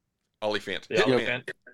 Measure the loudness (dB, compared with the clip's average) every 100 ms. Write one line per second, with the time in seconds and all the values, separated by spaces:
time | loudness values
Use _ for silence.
0 | _ _ _ -6 -2 -2 -4 -8 -2 2
1 | 4 4 2 -4 -6 -14 -16